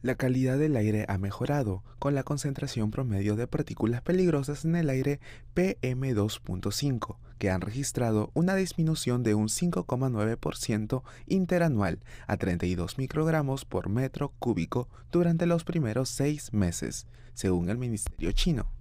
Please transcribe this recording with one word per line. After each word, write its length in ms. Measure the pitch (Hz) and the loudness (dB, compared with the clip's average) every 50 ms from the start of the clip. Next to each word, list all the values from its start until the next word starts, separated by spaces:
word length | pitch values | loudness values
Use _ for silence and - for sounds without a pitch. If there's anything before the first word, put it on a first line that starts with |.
| - | 0
La 120 | 123 127 | -2 -2
calidad 420 | - 131 127 127 131 131 127 131 | 0 2 2 4 4 2 2 4
del 180 | 139 151 156 143 | 4 2 4 4
aire 280 | 113 104 107 107 107 107 | 4 4 4 2 2 2
ha 120 | - 98 92 | 0 -2 -2
mejorado, 640 | 98 98 104 - 123 131 143 147 127 107 92 98 - - - - | -2 -4 -2 -2 -2 0 0 0 0 0 -2 -4 -6 -14 -12 -4
con 160 | - 143 143 | 0 0 0
la 80 | 135 131 | 0 0
concentración 680 | - 147 139 - 143 135 - 147 131 - 120 107 107 | -2 -4 -2 -2 -4 -4 -4 -6 -4 -2 -2 -2 0
promedio 460 | 107 - 135 123 104 98 98 104 104 | 0 -2 -2 0 0 0 2 0 0
de 100 | 107 123 | 0 -2
partículas 560 | - - 151 - - - - - 110 120 120 | -2 -2 -4 -4 -4 -2 -2 0 0 0 0
peligrosas 640 | - - 175 185 185 175 151 143 135 147 147 143 - | 0 0 2 4 4 4 2 2 0 -2 -6 -2 -2
en 100 | 160 165 | 0 0
el 140 | 175 165 143 | 2 2 2
aire 300 | 131 131 135 143 143 143 - - - - - - - | 0 2 2 0 -2 -2 -6 -16 -18 -18 -18 -4 0
P 240 | 175 180 190 - - - | 2 2 2 2 0 -2
M 280 | 127 127 127 135 135 123 | -2 0 0 0 2 2
dos 240 | 104 101 110 - - | 2 2 2 0 -6
punto 320 | - - 95 92 95 101 | -6 -6 -6 -2 -2 -2
cinco, 480 | - - 143 143 131 110 - - - - - - - | -2 0 0 0 0 0 -2 -6 -8 -14 -14 -18 -8
que 140 | - - 98 | -2 0 2
han 100 | 92 92 | 2 2
registrado 720 | - - 107 135 139 - - 123 123 117 110 107 110 - - | 0 -4 -4 -4 -4 -2 0 0 2 4 4 2 2 2 0
una 220 | - 165 190 196 | 2 2 2 2
disminución 680 | 190 190 170 - - 160 160 160 - - 123 123 123 | 2 0 0 0 0 2 2 0 0 0 0 0 2
de 140 | 123 113 104 | 4 4 4
un 120 | 107 107 | 4 2
cinco 380 | 110 - - 175 175 170 180 175 | 2 0 0 0 0 0 0 -2
coma 240 | - 131 123 135 135 | 0 0 0 0 0
nueve 280 | 123 107 104 110 117 | 2 2 0 0 0
por 200 | 117 - - - | -2 -2 -4 -4
ciento 460 | - - - 113 104 110 107 135 127 - - - - - | -4 -2 0 0 0 0 -2 -2 -4 -4 -8 -18 -18 -4
interanual 720 | - - 190 185 170 185 175 170 160 135 104 101 87 80 - - - - - - | 0 2 2 2 2 4 4 4 4 4 4 2 2 0 -2 -8 -16 -18 -12 -4
a 120 | - 95 | -2 -2
treinta 280 | 101 - 92 87 85 - | 0 2 0 0 2 2
y 80 | 90 92 | 0 0
dos 240 | 85 87 87 - | 0 -2 -4 -4
microgramos 680 | - 135 127 - 156 156 165 160 156 143 135 135 135 - | -6 -6 -2 0 0 2 2 2 2 0 0 -2 -4 -6
por 260 | - - 95 85 - | -4 -4 -2 -2 0
metro 440 | 101 123 135 127 - - - - - - | 0 0 0 -2 -2 -4 -4 -4 -4 -2
cúbico 500 | - 120 104 85 82 - - 123 123 - - - - - | 0 0 2 2 0 0 0 -2 -2 -4 -10 -20 -12 0
durante 340 | - 175 175 170 165 165 175 | 2 2 4 4 4 4 4
los 180 | 170 170 165 165 | 4 2 2 0
primeros 460 | - 175 170 143 110 110 123 131 - | -2 -2 0 0 2 0 0 -2 -2
seis 420 | - - 139 147 151 147 - - | 0 0 0 0 0 -2 -6 -2
meses, 540 | 110 104 92 87 82 - 73 60 - - - - - - - - - | 2 2 2 2 2 -2 -6 -6 -6 -8 -12 -14 -20 -20 -20 -16 -10
según 340 | - - 95 92 87 85 87 | -2 0 2 2 2 2 0
el 80 | 87 | -2
Ministerio 540 | - 127 120 113 101 - - - - 78 87 | -2 -2 -4 -4 -4 -4 -6 -6 -4 -2 0
chino. 400 | - - - 180 156 107 95 - - - | 2 4 4 4 2 2 0 -4 -6 -8